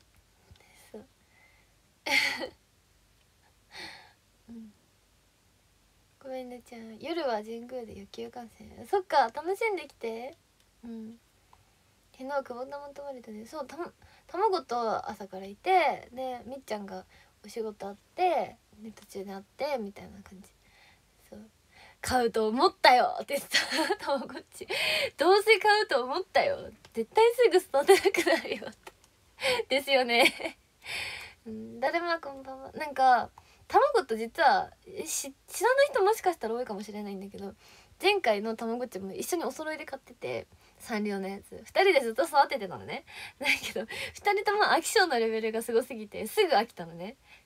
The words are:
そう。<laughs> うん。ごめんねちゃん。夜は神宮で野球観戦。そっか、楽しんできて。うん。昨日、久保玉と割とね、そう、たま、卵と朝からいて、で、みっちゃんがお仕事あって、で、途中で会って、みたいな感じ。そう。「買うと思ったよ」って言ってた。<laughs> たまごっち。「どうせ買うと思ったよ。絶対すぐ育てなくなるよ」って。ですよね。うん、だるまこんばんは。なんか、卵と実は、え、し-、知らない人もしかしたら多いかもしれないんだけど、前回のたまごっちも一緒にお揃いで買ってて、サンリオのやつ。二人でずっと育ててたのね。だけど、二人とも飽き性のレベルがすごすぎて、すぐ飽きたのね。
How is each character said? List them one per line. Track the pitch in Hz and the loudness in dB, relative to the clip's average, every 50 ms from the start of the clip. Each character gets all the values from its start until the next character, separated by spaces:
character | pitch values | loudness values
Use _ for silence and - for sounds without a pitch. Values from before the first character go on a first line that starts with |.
| _ _ _ _ _ _ _ _ _ _ - - _ _ _ - - _ | _ _ _ _ _ _ _ _ _ _ -20 -20 _ _ _ -20 -20 _
そ | - 214 | -20 -20
う。 | 220 _ _ _ _ _ _ _ _ _ _ _ _ _ _ _ _ _ _ _ - | -20 _ _ _ _ _ _ _ _ _ _ _ _ _ _ _ _ _ _ _ -4
<laughs> | 294 277 - - 262 - - - - - _ _ _ _ _ _ _ _ _ _ _ _ _ _ _ _ _ _ _ _ _ _ _ - - - - - - - - _ _ _ _ _ _ _ - | -2 0 0 2 0 -2 -4 -8 -10 -12 _ _ _ _ _ _ _ _ _ _ _ _ _ _ _ _ _ _ _ _ _ _ _ -18 -16 -16 -16 -18 -20 -20 -20 _ _ _ _ _ _ _ -20
う | |
ん。 | 233 226 220 208 202 _ _ _ _ _ _ _ _ _ _ _ _ _ _ _ _ _ _ _ _ _ _ _ _ _ _ _ _ _ | -18 -18 -18 -20 -20 _ _ _ _ _ _ _ _ _ _ _ _ _ _ _ _ _ _ _ _ _ _ _ _ _ _ _ _ _
ご | - 262 | -14 -12
め | 262 262 254 | -10 -10 -10
ん | 247 | -12
ね | 247 240 - | -14 -18 -18
ち | - 247 | -18 -18
ゃ | 226 | -18
ん。 | 226 220 220 214 | -16 -16 -16 -12
夜 | - 302 339 339 302 | -10 -8 -6 -4 -2
は | 254 220 214 214 | -2 -2 -4 -4
神 | 220 233 233 | -8 -10 -12
宮 | 240 240 254 254 233 | -12 -12 -12 -12 -12
で | 214 196 | -12 -14
野 | 196 196 | -16 -18
球 | - - 226 233 233 | -16 -14 -14 -14 -12
観 | - 247 233 220 - | -14 -16 -16 -18 -20
戦。 | - 214 220 214 - 240 - | -20 -20 -20 -20 -20 -6 -2
そ | 381 403 | -2 -2
っ | 370 | -2
か、 | - 320 277 233 226 | 2 2 2 2 2
楽 | - 302 320 349 392 | 0 -4 -6 -4 -4
し | - 466 440 | -2 -2 -2
ん | 392 | -2
で | 320 285 | -4 -6
き | - - | -10 -12
て。 | _ 233 226 226 226 247 277 - - _ _ _ _ _ _ _ _ 233 | _ -8 -8 -8 -8 -10 -14 -16 -18 _ _ _ _ _ _ _ _ -16
う | |
ん。 | 233 226 226 220 220 233 226 _ _ _ _ _ _ _ _ _ _ _ _ _ _ _ _ _ _ _ | -14 -14 -14 -14 -16 -18 -20 _ _ _ _ _ _ _ _ _ _ _ _ _ _ _ _ _ _ _
昨 | - 262 269 | -14 -10 -6
日、 | 294 277 262 | -4 -4 -4
久 | - 240 240 | -4 -8 -10
保 | 262 | -10
玉 | 277 285 285 285 285 | -10 -12 -14 -14 -14
と | 277 285 285 | -14 -14 -12
割 | 285 262 247 226 | -12 -14 -14 -14
と | 226 | -16
ね、 | 214 214 226 | -14 -16 -14
そ | 226 311 311 | -12 -12 -12
う、 | 262 | -12
た | - 285 | -10 -10
ま、 | 311 349 - - _ - - _ _ _ | -12 -12 -12 -14 _ -20 -20 _ _ _
卵 | - - 349 427 440 370 330 | -10 -2 0 0 0 0 -2
と | 269 - 240 240 233 220 196 - - - | -2 -4 -4 -2 -2 -2 -2 -2 -4 -8
朝 | 208 - 196 | -10 -12 -12
か | - 190 190 | -14 -12 -12
ら | 196 | -12
い | 196 208 | -14 -14
て、 | - - 359 381 359 311 254 185 - - - 240 | -4 0 4 4 4 4 2 0 -2 -8 -12 -10
で、 | 254 262 254 247 240 202 | -8 -8 -8 -8 -10 -12
み | 226 269 | -14 -14
っ | 277 - | -14 -10
ち | - 214 | -10 -10
ゃ | |
ん | 208 202 | -8 -8
が | 196 190 185 175 _ _ - _ _ _ _ - | -10 -12 -14 -16 _ _ -20 _ _ _ _ -20
お | |
仕 | 208 - 233 | -12 -10 -8
事 | 220 220 208 - 196 | -8 -8 -8 -10 -12
あ | 202 | -14
っ | 202 | -14
て、 | - _ _ _ - 370 359 311 233 92 - - - _ _ 214 214 | -14 _ _ _ 0 0 2 2 0 -2 -4 -8 -16 _ _ _ -18
で、 | 214 226 | -18 -18
途 | 208 - - | -18 -18 -20
中 | - - 202 190 | -14 -12 -12 -10
で | 202 190 | -10 -12
会 | 190 | -14
っ | 196 _ _ | -16 _ _
て、 | - 262 302 285 240 | -8 -6 -4 -4 -4
み | 208 202 | -6 -8
た | - 180 175 | -12 -14 -18
い | - | -20
な | 190 202 | -20 -20
感 | 196 - 190 185 | -20 -20 -20 -20
じ。 | - - _ _ _ _ _ _ _ _ _ _ _ _ _ _ _ | -20 -20 _ _ _ _ _ _ _ _ _ _ _ _ _ _ _
そ | _ - | _ -20
う。 | 208 220 220 _ _ _ _ _ - - - - _ | -20 -20 -20 _ _ _ _ _ -20 -20 -20 -18 _
「買 | - - 254 254 240 | -4 0 2 2 2
う | 226 | 2
と | - 226 220 | 2 0 0
思 | 214 220 262 339 | 0 2 4 4
っ | 381 - _ | 4 4 _
た | - 285 247 | 6 8 8
よ」 | 247 196 - - - | 8 6 2 0 -4
っ | 202 | -6
て | - 277 | -6 -6
言 | 277 - | -6 -4
っ | |
て | - - - - - 254 302 294 269 392 | -2 -2 -2 -2 -2 -2 -2 0 0 -2
た。 | |
<laughs> | - - | -2 -2
た | 311 277 247 | -2 -2 -2
ま | 285 | -4
ご | - 254 330 | -6 -12 -14
っ | - _ - | -16 _ -18
ち。 | - - - 440 571 640 622 622 622 571 453 - | -14 -10 -6 -4 -2 0 0 0 0 -2 -2 -2
「ど | - 285 359 392 | 2 4 6 6
う | 427 | 6
せ | 403 427 440 370 | 6 6 6 6
買 | - 415 415 427 | 6 4 4 4
う | 403 | 4
と | - 311 247 254 | 2 0 0 0
思 | 254 285 359 | -2 -4 -4
っ | 381 | -4
た | - - 247 156 | 0 2 2 2
よ。 | - - - - - - - - - - | 2 0 -4 -6 -12 -16 -20 -20 -8 -6
絶 | 226 226 - - | -6 -6 0 4
対 | 440 453 466 466 | 6 6 6 6
す | - 480 381 | 6 6 6
ぐ | 320 | 6
育 | 370 - - - 277 285 | 4 4 2 2 4 8
て | - 392 | 8 8
な | - - 415 | 8 6 4
く | - 349 - | 2 2 2
な | - - 226 - | 2 2 2 0
る | - 254 | -4 -8
よ」 | 202 - 233 | -8 -8 -12
っ | - _ _ - - _ _ _ _ _ _ _ _ - - 523 494 466 440 | -14 _ _ -20 -20 _ _ _ _ _ _ _ _ -4 -2 0 0 0 0
て。 | - 254 285 | 0 -2 -2
で | |
す | 277 277 | 2 2
よ | 277 254 247 | 2 2 4
ね。 | 240 233 233 - - - - - - - _ _ _ _ _ - - - - - - - - - - - _ - | 4 4 4 4 4 2 -2 -8 -10 -10 _ _ _ _ _ -14 -12 -10 -10 -10 -10 -12 -14 -16 -18 -20 _ -16
う | 226 | -14
ん、 | 220 220 220 226 226 233 | -12 -12 -12 -14 -6 -2
だ | 262 302 | -2 0
る | 320 339 | 0 -2
ま | 349 339 330 330 | -2 -2 -4 -4
こ | - 277 277 | -6 -10 -14
ん | 269 262 | -14 -14
ば | 269 262 | -16 -16
ん | 262 | -14
は。 | 269 - - | -16 -14 -12
な | - 311 | -10 -10
ん | 294 269 | -4 0
か、 | 262 262 262 247 220 - - _ - - _ _ _ _ | 4 6 6 6 6 4 -2 _ -18 -20 _ _ _ _
卵 | - - 403 523 587 539 427 - | 2 4 6 6 6 4 2 0
と | - 226 | 0 -2
実 | 214 226 233 - 339 311 | -4 -6 -4 0 4 6
は、 | 254 202 185 160 - - _ _ | 6 6 4 2 -2 -8 _ _
え、 | 185 - - 311 | -14 -12 -10 -8
し-、 | 320 - - - 277 - _ _ | -6 -6 -8 -8 -10 -12 _ _
知 | - - - 359 | -12 -4 2 2
ら | 480 523 | 4 6
な | 554 571 | 6 4
い | |
人 | 554 - 453 381 | 4 4 4 4
も | 392 453 | 4 2
し | - | 2
か | - 370 330 | 0 -2 -2
し | |
た | - 240 | 0 -2
ら | 214 226 | -4 -4
多 | 240 | -4
い | 247 | -4
か | 226 208 | -6 -8
も | 196 208 | -8 -8
し | 220 | -10
れ | 202 208 208 | -10 -10 -8
な | 196 | -8
い | 202 | -8
ん | 190 | -10
だ | 202 196 | -10 -12
け | 196 | -12
ど、 | 180 196 190 - - - - - - - _ _ - | -12 -12 -12 -14 -16 -20 -20 -20 -20 -20 _ _ 0
前 | 330 392 415 381 | 2 2 2 4
回 | - 240 214 202 | 2 2 2 2
の | 214 226 226 | 0 -4 -4
た | - 233 | -4 -4
ま | 226 226 | -4 -4
ご | 240 254 | -4 -6
っ | |
ち | - - 185 | -8 -8 -10
も | 196 190 180 | -10 -10 -8
一 | - 233 | -8 -6
緒 | - 359 | -4 -4
に | 330 269 | -2 -2
お | 233 | -4
揃 | 269 - 311 311 311 | -6 -6 -8 -8 -8
い | |
で | 285 311 | -8 -10
買 | - - | -12 -12
っ | - | -14
て | _ - 247 | _ -18 -16
て、 | _ - - 123 - - - - _ _ _ _ - | _ -8 -8 -6 -8 -8 -12 -18 _ _ _ _ -18
サ | - - 233 | -10 -6 -4
ン | 208 214 | -4 -2
リ | 208 196 | -2 -4
オ | 196 | -4
の | 190 | -6
や | 190 196 202 | -6 -8 -10
つ。 | - - 185 - 226 | -14 -16 -18 -18 -16
二 | - - 320 381 | -2 2 4 6
人 | 392 - | 6 6
で | 277 | 4
ず | 247 226 | 2 2
っ | 220 | 0
と | - 311 | 0 0
育 | - 302 277 285 | 4 4 4 4
て | 294 285 233 | 4 2 -4
て | 202 | -6
た | 180 143 | -8 -10
の | 104 - | -10 -10
ね。 | 143 220 262 - - - - - - - - | -10 -10 -10 -12 -14 -16 -16 -16 -16 -12 -4
だ | 269 | -2
け | 269 - - - 220 - 190 | 0 0 0 -4 -6 -6 -8
ど、 | 226 - - - - - - | -8 -8 -8 -10 -10 -12 -12
二 | - - 403 392 | -4 0 0 0
人 | 415 403 | 2 2
と | 427 403 | 0 2
も | 427 403 | 2 4
飽 | - 247 330 | 4 4 2
き | - | 2
性 | - - 440 370 | 2 2 4 4
の | 330 262 233 | 4 2 2
レ | 226 226 | 0 0
ベ | 220 220 | 0 -2
ル | 220 220 | -2 -2
が | 220 226 | -2 -4
す | 226 - | -2 0
ご | 226 233 262 | 0 0 0
す | - 262 | 0 -6
ぎ | 220 214 | -12 -12
て、 | - - 180 214 | -10 -10 -10 -8
す | 220 - 427 403 | -2 2 2 4
ぐ | 330 254 | 4 4
飽 | 202 233 | 4 2
き | - - | 0 -4
た | - 170 | -12 -12
の | 165 165 | -12 -12
ね。 | 170 180 214 269 _ _ _ - - _ | -12 -12 -12 -12 _ _ _ -20 -16 _